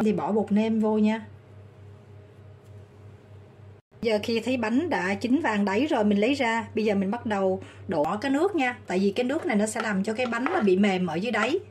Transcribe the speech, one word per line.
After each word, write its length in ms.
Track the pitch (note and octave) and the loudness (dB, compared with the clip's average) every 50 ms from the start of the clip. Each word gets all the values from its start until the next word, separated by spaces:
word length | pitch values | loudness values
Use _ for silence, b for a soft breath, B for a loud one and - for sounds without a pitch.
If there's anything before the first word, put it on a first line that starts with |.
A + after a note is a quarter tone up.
| G#3+ | 2
thì 80 | A3 | 2
bỏ 200 | F#3+ E3+ - E3 | 2 2 0 0
bột 200 | G#3 A3 G3+ - | 0 0 2 2
nêm 280 | G3 G#3+ A3 A3+ A3+ A3 | 2 2 2 2 2 2
vô 180 | G#3+ G#3+ A3 G#3+ | 2 2 4 4
nha. 280 | G#3+ G#3+ A3 A3+ G#3+ - - - - - - - - - - - - - - - - - - - - - - - - - - - - - - - - - - G2+ - - - - - - - - - - - - - - - - _ _ - - | 4 4 2 0 -4 -12 -20 -20 -20 -20 -20 -20 -20 -20 -20 -20 -20 -20 -20 -20 -20 -20 -20 -20 -20 -20 -20 -20 -20 -20 -20 -20 -20 -20 -20 -20 -20 -20 -20 -20 -20 -20 -20 -20 -20 -20 -20 -20 -20 -20 -20 -20 -20 -20 -20 -20 _ _ -12 -6
Giờ 160 | G#3 A3+ G#3+ G#3 | -2 0 0 0
khi 180 | G#3 - A3+ A3+ | 0 0 -2 -2
thấy 160 | A3 B3 C4 | 0 -2 -2
bánh 340 | B3+ A3 G#3+ A#3 C4+ F4 E4 | 0 0 0 0 0 0 0
đã 240 | A#3 F3+ F3 F#3+ G3+ | -2 -2 0 -2 -2
chín 260 | G3+ - A#3 B3+ E4 | -2 0 0 0 2
vàng 240 | D4 A#3 G#3+ G3+ G3+ | 2 0 0 0 0
đáy 220 | G3 G3 A3 C#4+ | 0 2 0 0
rồi 180 | D#4 D#4+ A#3 G#3 | 2 2 2 2
mình 160 | G#3 G3+ G3+ | 2 2 2
lấy 140 | G#3 B3 C#4+ | 2 2 2
ra. 340 | C4+ B3+ A#3 A3+ A3+ G#3+ G3+ - | 0 0 0 0 -2 -4 -4 -4
Bây 100 | A3 G#3+ | -2 0
giờ 100 | A3 G3 | 0 0
mình 160 | G3 F#3+ F#3+ | 0 0 -2
bắt 160 | A3 A#3+ - | -4 -4 -4
đầu 360 | A3+ G#3 G3 F#3+ F#3+ F#3 F#3+ B B B B B - | -2 -2 0 0 0 0 -2 B B B B B -4
đổ 160 | F3+ D4 D4 C4 C#4+ G#3+ | 0 0 0 0 0 -2
cái 100 | C#4+ C4+ | -2 0
nước 260 | C4+ D4 E4+ G4+ G4+ | 2 2 2 2 2
nha. 220 | D#4 B3+ B3 A#3 - - | 0 0 0 -2 -6 -6
Tại 120 | - F#3 F#3+ | -2 0 2
vì 120 | G3 G3+ | 2 2
cái 140 | G3 B3 B3 | 2 0 0
nước 220 | B3 C#4+ E4 - | 0 0 -2 0
này 100 | E4+ A3+ | 2 2
nó 100 | G3+ G#3+ | 2 2
sẽ 140 | G#3+ - A#3 | 0 -2 -4
làm 240 | A3 A3 G3+ F#3+ G3 | -4 -2 0 0 0
cho 80 | A3 | -2
cái 140 | A3 A#3 B3+ | -2 -2 -2
bánh 180 | A#3+ A#3 A#3 B3+ | -2 -2 -2 0
nó 160 | C#4+ F#4 F4 | 0 0 2
bị 160 | A3 G3 F3+ | 4 4 4
mềm 300 | F#3+ G#3 G3+ F#3 F#3 F#3 | 6 4 4 2 2 0
ở 80 | E3+ D3+ | -2 -2
dưới 180 | E3+ G3+ B3 | -2 -2 0
đáy. 260 | A3 G#3 G#3+ B3 D#4+ G4+ - - | 0 0 0 0 0 -2 -4 -6